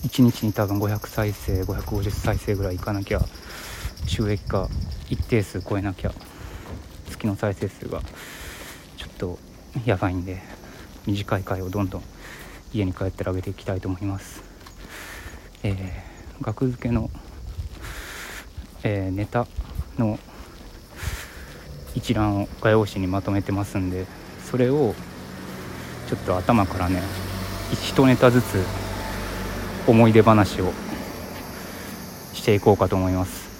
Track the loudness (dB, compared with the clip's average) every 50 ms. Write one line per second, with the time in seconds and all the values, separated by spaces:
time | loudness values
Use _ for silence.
0 | -4 -2 6 8 8 8 8 4 0 0 2 2 2 2 2 2 2 2 0 0
1 | -4 -4 -2 0 0 0 0 -2 -2 0 0 0 0 0 -2 -2 -2 -2 -2 0
2 | 0 0 -2 0 0 2 0 2 2 0 0 2 0 0 -2 -2 -2 -2 -2 -2
3 | -2 0 2 2 2 0 0 -12 -16 -14 -14 -12 -12 -12 -12 -6 -8 -8 -6 -4
4 | -2 -2 0 2 2 2 2 0 0 0 0 2 2 0 -2 -2 -2 -4 -6 -8
5 | -4 -6 -2 -2 0 2 4 2 2 2 -4 -8 -4 -2 -2 0 0 -2 -4 -2
6 | -4 -4 -4 -4 -12 -14 -14 -14 -14 -12 -12 -12 -12 -10 -12 -12 -12 -14 -16 -16
7 | -12 -12 -10 -2 -2 -2 0 2 0 0 0 0 -4 -4 -4 -6 -8 -6 -6 -6
8 | -6 -8 -10 -14 -14 -14 -14 -12 -12 -12 -12 -12 -14 -14 -14 -16 -18 -18 -14 -14
9 | -14 -14 -8 -6 -6 -6 -6 -8 -14 -18 -20 -20 -20 -8 -8 -4 0 2 2 2
10 | 2 0 0 0 -2 -4 -6 -8 -10 -14 -16 -16 -16 -18 -16 -18 -18 -16 -18 -8
11 | -2 -2 0 0 0 0 0 -2 0 -2 -4 -2 -2 -2 0 0 0 0 -2 -6
12 | -10 -10 -16 -16 -16 -16 -16 -16 -16 -16 -16 -16 -16 -6 -2 0 0 0 0 -2
13 | -2 -4 -2 -2 -2 -2 -2 -2 -2 -4 -8 -6 -4 -4 -4 -2 -2 -4 -4 -2
14 | -2 -4 -4 -4 -6 -10 -14 -16 -16 -16 -18 -18 -18 -18 -16 -16 -16 -14 -14 -14
15 | -14 -12 -14 -12 -12 -14 -14 -14 -16 -18 -16 -4 -2 -2 -2 -2 -4 -6 -8 -10
16 | -10 -14 -16 -16 -16 -16 -10 -6 -6 -6 -2 0 0 0 0 -2 -2 0 2 2
17 | 0 -2 -6 -10 -12 -14 -14 -12 -10 -10 -6 -6 -8 -8 -8 -10 -10 -10 -10 -10
18 | -12 -12 -12 -12 -12 -12 -12 -14 -14 -14 -14 -14 -14 -14 -16 -4 -2 -2 0 0
19 | 0 -2 -2 -2 -4 0 0 -2 -2 0 -4 -8 -8 -6 -6 -6 -6 -6 -2 0
20 | 0 0 0 -2 -8 -14 -16 -16 -16 -16 -16 -16 -18 -16 -18 -18 -18 -18 -14 -8
21 | -6 -6 -6 -6 -10 -12 -14 -16 -16 -14 -16 -16 -14 -14 -14 -14 -14 -6 -6 -4
22 | 0 2 4 4 4 4 4 2 0 -2 -4 2 4 6 6 6 6 4 0 -2
23 | 0 0 0 0 0 2 0 2 2 2 0 0 0 -2 -2 -2 0 0 -2 -2
24 | -4 -6 -10 -16 -16 -14 -14 -14 -8 -4 2 4 4 6 6 6 4 4 2 0
25 | -8 -12 -12 -12 -12 -12 -12 -12 -10 -10 -10 -10 -10 -10 -10 -10 -10 -10 -10 -10
26 | -4 -4 -4 -2 0 0 2 2 4 6 6 6 6 4 2 0 2 2 2 2
27 | 0 -2 -4 -6 -6 -4 -4 -4 -4 -6 -6 -6 -4 -4 -2 -2 -2 2 6 8
28 | 8 8 10 10 10 10 10 8 4 4 2 0 2 0 -2 -4 -4 -4 -4 -4
29 | -4 -4 -4 -4 -6 -6 -6 -6 -6 -6 -6 -6 -6 -6 -6 0 4 8 10 10
30 | 10 10 10 10 10 10 10 8 8 6 4 0 0 0 0 -4 -6 -6 -6 -6
31 | -6 -8 -8 -10 -10 -10 -10 -10 -10 -10 -10 -12 -12 -12 -12 -10 -10 -12 -12 -12
32 | -12 -12 -12 -14 -14 -12 -10 -2 4 4 4 6 8 6 8 8 6 4 4 4
33 | 4 4 2 2 0 -2 -4 -10 -10 -12 -14 -14